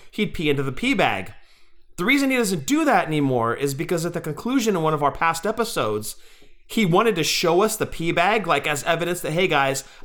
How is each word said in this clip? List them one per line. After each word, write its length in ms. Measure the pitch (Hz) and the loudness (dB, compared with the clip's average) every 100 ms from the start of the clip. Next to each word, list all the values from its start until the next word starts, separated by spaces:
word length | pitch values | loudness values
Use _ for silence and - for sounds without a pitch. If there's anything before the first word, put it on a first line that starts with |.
| - | -10
he'd 240 | - 208 | -4 -4
pee 160 | - 151 | 0 0
into 140 | 143 | 0
the 80 | 135 | -2
pee 220 | 127 247 | -2 0
bag. 400 | 262 139 101 90 - - - - - - - | 2 2 0 -6 -14 -20 -20 -20 -20 -16 -4
The 80 | 180 | 0
reason 260 | 277 269 | 2 2
he 60 | 262 | 2
doesn't 280 | 220 185 135 | 0 -2 0
do 200 | 294 302 | 0 4
that 200 | 202 156 | 2 2
anymore 480 | 156 139 127 113 | 0 2 2 0
is 200 | 117 143 | 0 -2
because 320 | 139 - 175 170 | -4 -4 -2 -4
at 80 | |
the 80 | 170 | -6
conclusion 540 | 160 147 233 269 226 185 | -8 -8 -2 0 0 0
of 40 | |
one 120 | 156 | 0
of 100 | 151 | 2
our 80 | 143 | 0
past 340 | - 233 254 202 | 0 0 0 -4
episodes, 680 | 226 220 - 117 107 107 - - - - - - | -2 -2 -2 -2 -2 -6 -12 -18 -20 -20 -20 -4
he 200 | - 202 | 0 4
wanted 300 | 175 233 180 | 4 4 2
to 80 | |
show 380 | 151 - 175 175 | 0 0 2 4
us 120 | 214 - | 2 0
the 100 | 143 | -4
pee 280 | - 165 | -4 -2
bag, 340 | 170 180 220 175 | 2 2 0 0
like, 180 | 143 156 | 0 0
as 180 | 143 - | -2 -2
evidence 340 | 165 175 175 | -2 -2 -4
that, 100 | 147 | -2
"Hey 160 | 156 185 | 0 2
guys, 360 | 151 139 135 - - | 2 2 -2 -8 -16